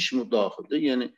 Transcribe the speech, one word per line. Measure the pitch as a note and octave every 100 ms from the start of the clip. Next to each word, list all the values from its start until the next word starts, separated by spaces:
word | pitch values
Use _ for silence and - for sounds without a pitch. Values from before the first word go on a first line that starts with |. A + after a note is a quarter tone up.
iş | -
müdaxildir. | B2+ A2 A2+ G2 - - D3+ D3
Yəni | B2+ A#2